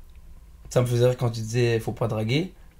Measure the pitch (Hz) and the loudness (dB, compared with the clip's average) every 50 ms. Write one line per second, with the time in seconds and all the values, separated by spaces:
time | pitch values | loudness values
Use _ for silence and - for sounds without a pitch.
0 | - - - - - - - - - - - - - - - 123 120 120 120 117 | -18 -18 -20 -20 -20 -20 -20 -20 -20 -20 -20 -20 -16 -2 0 2 2 2 4 4
1 | 123 127 123 - 127 117 110 113 110 110 117 123 120 117 117 110 113 117 110 - | 4 4 4 2 0 -2 -2 -4 -6 -2 0 0 2 2 2 0 -2 -4 -4 -4
2 | 120 107 110 107 110 113 131 151 190 185 - - - - - | -4 -2 -2 -2 0 0 0 0 -2 -4 -8 -16 -20 -20 -20